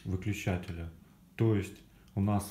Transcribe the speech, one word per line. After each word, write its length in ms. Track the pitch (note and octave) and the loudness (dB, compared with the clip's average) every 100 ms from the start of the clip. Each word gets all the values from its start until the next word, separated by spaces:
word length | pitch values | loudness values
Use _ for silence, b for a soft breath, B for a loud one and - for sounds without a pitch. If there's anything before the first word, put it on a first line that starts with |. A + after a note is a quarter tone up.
выключателя. 840 | G2 F#2 G#2 G2 - F2+ F2+ E2+ E2 - B B - - | -4 -2 -2 -2 0 -2 -2 -8 -10 -12 B B -16 2
То 180 | A2+ | 4
есть 220 | G#2+ F2+ - - B B | 4 0 -8 -20 B B
у 60 | - | 0
нас 300 | G2 G#2 - | 2 2 0